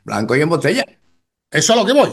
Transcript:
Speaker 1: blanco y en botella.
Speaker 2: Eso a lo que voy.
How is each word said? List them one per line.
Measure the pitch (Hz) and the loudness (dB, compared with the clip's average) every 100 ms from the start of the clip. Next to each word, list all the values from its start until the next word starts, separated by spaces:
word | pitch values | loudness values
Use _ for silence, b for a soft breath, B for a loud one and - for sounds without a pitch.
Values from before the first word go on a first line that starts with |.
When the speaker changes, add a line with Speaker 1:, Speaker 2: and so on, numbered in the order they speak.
Speaker 1:
blanco | - 107 110 131 | -8 -6 -2 0
y | |
en | 151 | 0
botella. | 160 139 240 - _ _ _ _ _ _ | 0 0 -2 -4 _ _ _ _ _ _
Speaker 2:
Eso | 247 - | -2 2
a | 226 | 2
lo | 202 | 2
que | |
voy. | 285 202 | 2 0